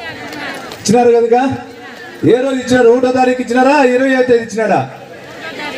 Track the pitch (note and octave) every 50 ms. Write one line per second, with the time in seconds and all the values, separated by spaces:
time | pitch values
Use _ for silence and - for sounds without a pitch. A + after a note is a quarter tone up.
0 | - - - - - - - D4 D4 C#4 A#3+ - - - - - - - G3+ B3
1 | A#3+ A#3+ A#3 A#3 A3+ A3+ A#3 B3 C4+ C4+ C4 - - - - - - - - -
2 | - - - - - C#3 G#3+ B3+ C4 C4+ C4+ B3+ A#3+ A#3+ B3+ B3+ A#3+ A3+ A#3+ C4
3 | B3+ B3 B3+ C4 B3+ B3+ B3+ B3+ B3 G#3 A#3 B3+ B3+ C4+ D4 D4 C4+ B3+ B3 B3
4 | C4+ C4+ C4 C4 B3 B3+ A#3+ A#3 A3 - G3 A3 A3 G3+ F3+ D3+ C3 - - -
5 | - - - - - - - - - - - - D4 D4 C4